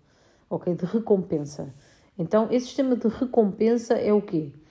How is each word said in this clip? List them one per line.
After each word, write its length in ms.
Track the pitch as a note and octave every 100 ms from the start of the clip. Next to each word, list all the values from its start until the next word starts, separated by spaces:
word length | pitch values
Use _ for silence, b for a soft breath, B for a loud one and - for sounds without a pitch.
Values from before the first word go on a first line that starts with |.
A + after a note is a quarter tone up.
| b b b b -
ok? 240 | - -
De 100 | E3+
recompensa. 880 | F3 A3+ A3 G3 F3 D#3 C#3+ - D3 b b b b -
Então, 300 | E3 G#3+ A3+
esse 160 | B3 B3
sistema 300 | - C4 B3
de 120 | A3+
recompensa 880 | - B3+ - G#3 F#3 A3 A#3+ A#3
é 180 | A#3 -
o 80 | G#3
quê? 320 | G3+ E3+ D3 - b